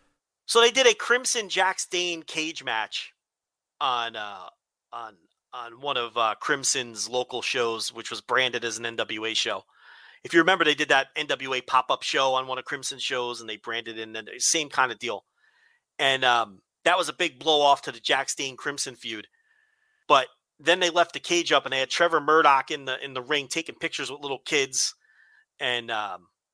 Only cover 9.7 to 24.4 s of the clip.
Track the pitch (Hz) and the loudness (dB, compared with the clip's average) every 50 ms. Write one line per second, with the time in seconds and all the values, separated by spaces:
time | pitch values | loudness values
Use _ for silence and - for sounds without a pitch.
9.7 | _ _ - - - - - - - - - - - 170 160 175 190 180 165 151 | _ _ -20 -20 -20 -20 -20 -20 -20 -16 -6 2 4 4 6 6 4 4 4 2
10.7 | 147 139 151 135 147 135 135 - - 156 151 143 143 127 135 131 131 127 127 - | 2 2 4 4 4 4 4 2 -4 -6 -2 -2 -2 -4 -2 -4 -4 -4 -2 2
11.7 | - 131 131 - 139 - - - - 147 135 135 131 131 131 131 127 127 123 - | 2 2 2 2 -2 -2 -2 -2 0 2 2 2 2 0 -2 -4 -8 -8 -8 -8
12.7 | 151 139 101 - 139 127 - - 139 127 123 120 120 117 117 110 107 104 - 117 | -10 -8 -8 -10 -10 -8 -6 -4 -2 -2 -2 -4 -6 -8 -10 -12 -12 -10 -8 -8
13.7 | 113 117 113 113 113 110 110 110 110 110 107 - 104 123 - - - 165 151 139 | -8 -6 -6 -8 -10 -10 -10 -10 -10 -12 -12 -12 -8 -2 0 0 0 0 -2 -2
14.7 | - - 131 123 113 - - 117 107 101 _ _ _ _ _ _ _ _ _ _ | 0 0 2 0 0 -6 -6 -6 -6 -6 _ _ _ _ _ _ _ _ _ _
15.7 | _ _ _ _ _ - 143 139 135 131 131 127 120 120 113 104 98 90 _ _ | _ _ _ _ _ 0 2 2 2 4 4 4 4 4 2 -2 -6 -20 _ _
16.7 | _ _ - 165 175 185 170 147 147 - 180 165 131 123 135 160 156 147 143 143 | _ _ 2 2 2 2 0 -2 -2 -2 -4 -4 -4 -4 0 2 2 4 6 4
17.7 | 139 - - 147 120 117 - - 143 131 135 - - - 147 135 127 117 - 147 | 4 4 0 -10 -12 -8 -2 0 0 0 0 -2 -4 -6 -6 -8 -8 -8 -10 -8
18.7 | 143 139 - 139 123 - - 117 113 107 101 - _ _ _ _ _ _ _ _ | -6 -6 -8 -8 -10 -12 -12 -10 -10 -10 -12 -14 _ _ _ _ _ _ _ _
19.7 | _ _ _ _ _ _ _ - 147 135 127 - _ _ _ _ _ _ 143 156 | _ _ _ _ _ _ _ 6 6 6 6 2 _ _ _ _ _ _ 2 2
20.7 | 175 185 180 175 160 175 170 - - 143 - - 175 175 165 139 156 139 131 135 | 4 4 4 2 4 4 2 2 0 -8 -2 0 0 0 2 4 2 2 2 2
21.7 | 135 131 131 127 - - 175 175 165 156 143 147 156 160 156 147 139 135 - - | -2 -2 -2 0 2 2 2 4 2 2 4 4 6 6 8 8 6 6 2 -2
22.7 | 156 143 135 135 131 - 135 139 131 127 123 123 151 143 139 127 - 165 160 - | -8 -8 -6 -8 -8 -8 -8 -8 -8 -8 -4 -2 -2 -2 -2 -2 -6 -6 -6 -6
23.7 | 113 - - 160 - - 139 123 139 147 143 139 139 123 | -10 -8 -8 -6 -6 -6 -8 -8 -8 -8 -6 -6 -8 -6